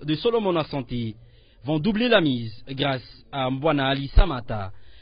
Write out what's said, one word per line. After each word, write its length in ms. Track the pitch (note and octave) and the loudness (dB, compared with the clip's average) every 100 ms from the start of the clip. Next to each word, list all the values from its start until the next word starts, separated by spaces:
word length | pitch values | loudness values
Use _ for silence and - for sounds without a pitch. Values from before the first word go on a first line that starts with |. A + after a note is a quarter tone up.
de 100 | D3+ | -4
Solomon 420 | D3+ A#3+ A#3 G3+ E3+ | 0 2 2 2 0
Asante 380 | D3 C#3+ B2 B2 A2+ G#2 - - - - | 0 -4 -6 -4 -6 -8 -16 -20 -20 -12
vont 160 | A#2+ D#3 | -4 -2
doubler 300 | D#3+ G#3+ B3 | 0 0 4
la 120 | A3 | 4
mise 420 | D#3 B2 A2+ - - | 4 0 -4 -8 -10
grâce 560 | C3+ C#3+ C3 - - - | -4 -2 -4 -8 -20 -10
à 180 | C#3 C3 | -4 -2
Mbwana 380 | C3+ D#3 D3 C3+ | 0 0 2 2
Ali 200 | C#3 C#3 | 0 4
Samata, 640 | - G3 C3 - A2 G2 - - - | 6 6 4 -6 -6 -8 -12 -18 -20